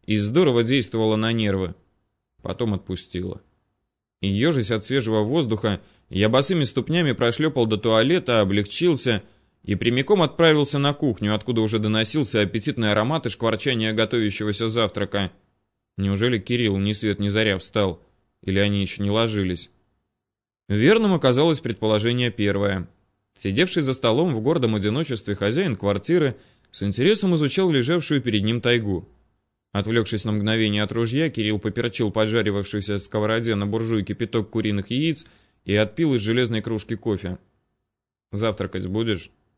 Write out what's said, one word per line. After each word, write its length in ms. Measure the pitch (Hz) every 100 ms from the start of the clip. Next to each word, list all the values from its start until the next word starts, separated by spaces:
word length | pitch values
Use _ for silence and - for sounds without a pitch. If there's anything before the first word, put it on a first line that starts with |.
| -
и 100 | 107
здорово 460 | 104 139 170 120
действовало 540 | 117 135 113 113 110 110
на 160 | 113
нервы. 420 | 117 107 95 90 - _ _ _ _ _ _
Потом 300 | - - 117
отпустило. 680 | 95 - 92 - 90 92 - - _ _ _ _ _ _ _
И, 60 | 98
ёжась 420 | 101 147 143 104
от 140 | 110
свежего 360 | - 131 113 110
воздуха, 600 | 107 147 117 110 110 95 - _ _
я 220 | 92 107
босыми 340 | 127 143 175
ступнями 480 | 139 - - 165 156
прошлёпал 540 | 101 120 117 156 139 110
до 100 | 107
туалета, 640 | 113 110 127 175 - 117
облегчился 840 | 98 101 101 - 175 139 127 104 - _ _ _
и 120 | -
прямиком 480 | 101 117 123 147 202
отправился 560 | 156 - 165 151 143 143
на 160 | 143
кухню, 400 | 143 147 101 104
откуда 260 | 107 - 113
уже 180 | 110 110
доносился 640 | 107 107 110 156 139 113
аппетитный 520 | 104 107 147 120 107
аромат 340 | 104 113 160 -
и 20 |
шкварчание 640 | - 117 110 139 120 110
готовящегося 760 | 110 110 120 107 98 107 101 113
завтрака. 600 | 113 104 - 101 101 95 - _ _ _ _ _ -
Неужели 400 | 98 98 120 117
Кирилл 400 | 98 120 113 98
ни 160 | 101
свет 240 | 104 107 101
ни 100 | 101
заря 300 | 104 107 95
встал? 440 | - 107 98 80 _ _ _ _
Или 160 | 95 95
они 220 | 101 101
ещё 220 | 95 -
не 80 | 101
ложились? 600 | 107 113 104 92 87 - _ _ _ _ _ _ _ _ _ -
Верным 420 | 104 135 220 214
оказалось 480 | 170 135 123 165 156
предположение 680 | - 104 110 107 113 123 123
первое. 580 | - 101 98 101 95 85 _ _ _ _
Сидевший 480 | - 98 101 180 175
за 120 | 135
столом 400 | 127 117 117 175
в 60 | 113
гордом 340 | 113 156 120
одиночестве 600 | 110 104 123 156 113 -
хозяин 420 | 98 101 135 190 104
квартиры 600 | 98 101 - 175 143 - _ _ _
с 120 | -
интересом 520 | 98 101 151 220 190
изучал 360 | 165 147 - 185
лежавшую 500 | 143 120 175 - 147
перед 240 | 117 107
ним 160 | 104 120
тайгу. 480 | 120 120 107 90 - _ _ _ _ _ _
Отвлёкшись 520 | 101 107 117 110 107
на 80 | 110
мгновение 500 | 107 104 113 107 104
от 100 | 107
ружья, 380 | 117 117 131 160
Кирилл 280 | 113 107 104
поперчил 520 | 107 107 120 - 107
поджаривавшийся 840 | 110 107 113 104 101 98 104 98 101
в 20 |
сковороде 560 | - 107 107 113 117
на 120 | 104 101
буржуйке 480 | 113 113 113 95
пяток 360 | 101 117 117 104
куриных 400 | 113 107 101 -
яиц 360 | 123 160 147 - _ _ _
и 100 | -
отпил 400 | 104 110 - 160
из 60 | 123
железной 400 | 104 120 120 110
кружки 360 | 113 110 - 110
кофе. 420 | 117 98 92 90 _ _ _ _ _ _ _ _ _
«Завтракать 560 | 101 113 98 95 95 92
будешь?» 420 | 104 117 92 - _ _